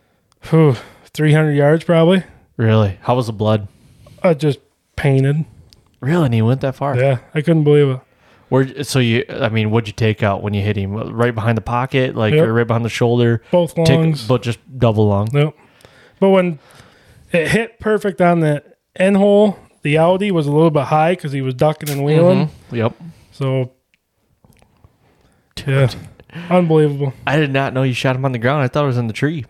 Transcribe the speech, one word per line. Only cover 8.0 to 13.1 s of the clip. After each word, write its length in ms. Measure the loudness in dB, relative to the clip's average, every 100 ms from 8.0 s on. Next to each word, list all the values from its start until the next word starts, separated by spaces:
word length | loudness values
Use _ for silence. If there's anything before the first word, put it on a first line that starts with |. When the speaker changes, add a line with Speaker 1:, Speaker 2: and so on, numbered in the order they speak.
| -10 _ _ _ _
Speaker 2:
Where? 340 | 0 0 -4
So 140 | -4 0
you, 260 | 2 0 -4
I 180 | -4 -2
mean, 220 | -2 0
what'd 180 | -2 -2
you 60 |
take 280 | -2 -2 0
out 200 | -2 -2
when 100 | -4
you 80 | -2
hit 160 | -2 -4
him? 180 | -6
Right 400 | -6 -6 -2 -2
behind 220 | -2 -2 -2
the 60 |
pocket, 520 | -4 -4 -2 -2 -2
like, 200 | -2 0
Speaker 1:
Yep. 120 | 2 2
Speaker 2:
or 60 |
right 140 | 0 0
behind 180 | -2
the 60 | -4
shoulder? 520 | -2 0